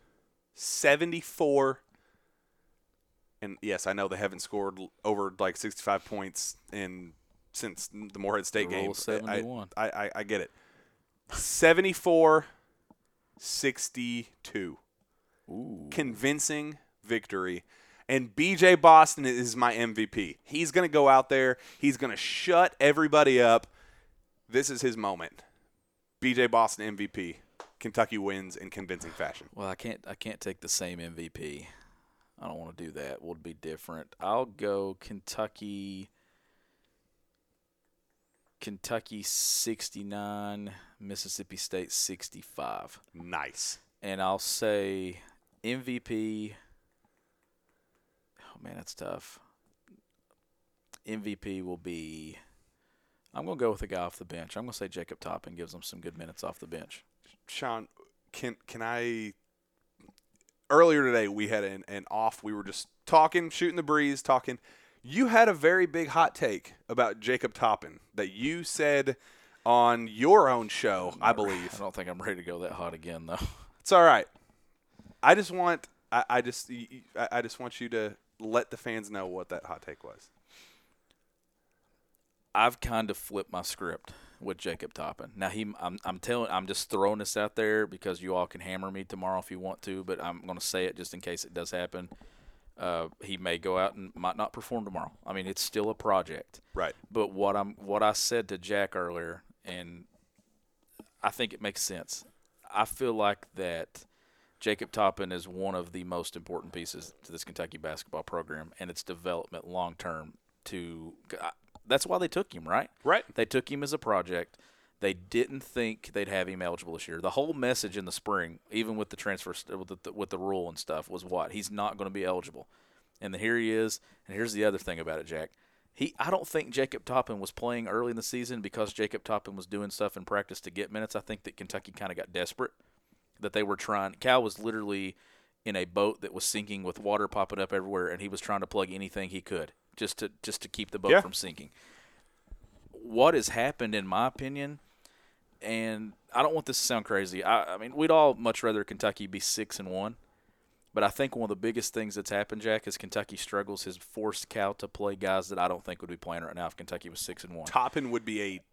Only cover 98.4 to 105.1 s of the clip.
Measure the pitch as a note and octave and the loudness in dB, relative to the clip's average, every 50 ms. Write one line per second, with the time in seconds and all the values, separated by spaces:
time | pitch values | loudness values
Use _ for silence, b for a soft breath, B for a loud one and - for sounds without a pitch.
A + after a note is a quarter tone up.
98.4 | G#2+ F#2 G2+ F2+ F2 F#2+ G#2+ G2+ G2 F#2+ - G2 F2+ F2 F2 E2+ E2 E2 E2+ E2+ | -2 -2 -6 -8 -6 -2 0 0 0 0 -2 -4 -4 -4 -4 -6 -6 -8 -10 -12
99.4 | - - _ _ - F#2+ F2+ F2+ F2 E2+ E2+ F2 F2+ _ _ _ _ _ _ _ | -16 -20 _ _ -14 -12 -12 -12 -12 -14 -16 -20 -20 _ _ _ _ _ _ _
100.4 | _ _ _ _ _ _ _ _ _ _ _ - - _ _ _ - G#2 - - | _ _ _ _ _ _ _ _ _ _ _ -20 -20 _ _ _ -4 -4 -2 -2
101.4 | B2 G#2+ - - G2+ G#2 G2 - - - F#2+ E2+ E2+ - - - - - _ _ | -6 -6 -6 -6 -8 -8 -6 -6 -6 -6 -6 -8 -10 -12 -12 -14 -14 -18 _ _
102.4 | _ _ _ _ - - - - G#3+ G#3+ - - C3+ B2 A2+ A2 G#2 G2+ G2+ - | _ _ _ _ -14 -4 -2 -2 0 -2 -2 -4 -2 0 0 2 2 2 2 0
103.4 | - - - - F#2 F2 E2+ E2 E2 - - - - _ _ _ _ _ _ _ | -4 -14 -10 -8 -6 -4 -4 -6 -8 -10 -14 -20 -20 _ _ _ _ _ _ _
104.4 | _ _ _ - - A2 G#2 - G#2 - - A2 G#2 F#2+ | _ _ _ -6 -2 -2 -2 -2 -4 -6 -2 2 2 2